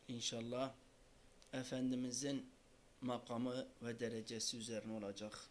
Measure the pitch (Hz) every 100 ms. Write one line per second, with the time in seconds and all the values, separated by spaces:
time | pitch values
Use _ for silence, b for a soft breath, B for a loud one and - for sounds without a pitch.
0 | - 120 113 117 117 123 131 - - -
1 | - - - - - 131 123 131 127 127
2 | 127 120 143 139 131 - - - - -
3 | 127 120 123 117 127 127 131 - 120 117
4 | 120 113 110 117 - 123 110 110 110 110
5 | 101 101 107 - -